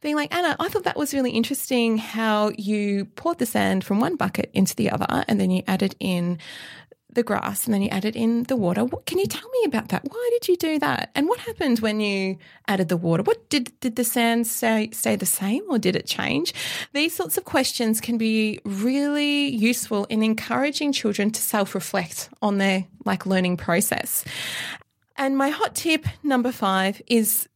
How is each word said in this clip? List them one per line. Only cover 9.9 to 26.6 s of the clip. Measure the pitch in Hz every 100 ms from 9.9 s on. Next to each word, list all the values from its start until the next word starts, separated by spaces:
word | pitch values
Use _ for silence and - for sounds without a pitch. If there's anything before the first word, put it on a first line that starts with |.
| 185 277
Why | 453 480
did | 480 -
you | 349
do | 330 311
that? | 294 254 - -
And | 302
what | 480
happened | - 440 311 233
when | 220 214
you | 208 196 190 180 - - -
added | 190 170
the | 175
water? | 170 165
What | 233 453 _
did, | 294 240 _
did | 254 226
the |
sand | 233 247 233 233 226
stay, | - 226 220 214
stay | - 226 208
the | 190
same | - 196 254 415
or | 254
did | 190 -
it | -
change?" | - - - 349 - - - -
These | 277 320 -
sorts | 349 -
of |
questions | - 294 262 - 226 220
can | - 233
be | 220 220 214 208
really | - 196 226 269 285 294 294 285 285
useful | 240 220 240 - 208
in | 202 220
encouraging | 220 220 - 240 277 285 294
children | 277 214 202 202
to | 220
self-reflect | - 214 196 196 - 190 170 - - -
on | 208 196
their, | 196 190 185 -
like, | - 190 185
learning | 185 180 180
process. | - 170 190 - - - - - - - - - - _ _ -
And | 269 269
my | 277
hot | 302 440
tip | - 339 320 320 -
number | 294 262 247
five | -